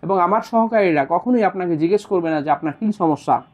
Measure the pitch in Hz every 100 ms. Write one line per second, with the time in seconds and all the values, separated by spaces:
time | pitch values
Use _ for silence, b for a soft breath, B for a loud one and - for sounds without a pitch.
0 | 160 190 175 214 - 233 226 226 196 156
1 | 139 170 226 247 196 190 180 160 165 208
2 | 208 190 165 156 147 147 160 143 220 208
3 | 170 147 - 123 -